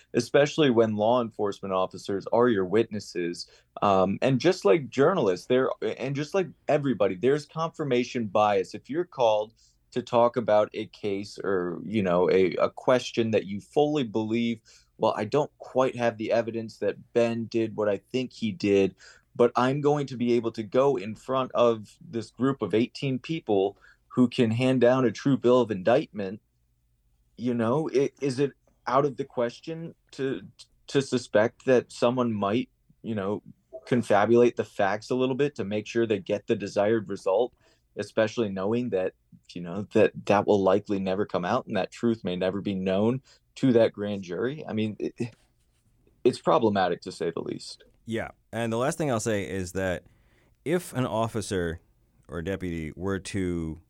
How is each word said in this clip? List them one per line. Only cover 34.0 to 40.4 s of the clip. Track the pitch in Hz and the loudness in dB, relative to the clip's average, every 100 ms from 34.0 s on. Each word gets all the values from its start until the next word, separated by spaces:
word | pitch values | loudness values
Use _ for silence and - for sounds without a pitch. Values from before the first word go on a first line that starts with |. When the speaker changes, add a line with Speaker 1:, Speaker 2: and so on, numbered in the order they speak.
| - 101 107 117 120 - | 4 4 6 6 4 2
Speaker 1:
the | 104 | -6
facts | - 98 107 - | -2 -2 -2 -4
a | 127 | -2
little | 127 127 | -2 0
bit | 143 - | -2 -4
to | |
make | 98 107 - | -6 -6 -4
sure | 117 113 | -2 0
they | 104 | -2
get | 90 101 - | -2 -4 -2
the | 107 | -4
desired | 98 104 104 113 98 | -2 0 2 0 -2
result, | 98 98 98 123 _ _ _ _ - | -6 0 0 0 _ _ _ _ -10
especially | 101 - 107 120 107 | -4 0 0 0 -4
knowing | 95 101 120 123 | -2 -2 -2 -2
that, | 92 92 - _ - - | -2 -4 -8 _ -20 -16
you | 87 | -12
know, | 87 98 98 | -10 -8 0
that | 107 98 - - | 4 4 2 2
that | 101 | 2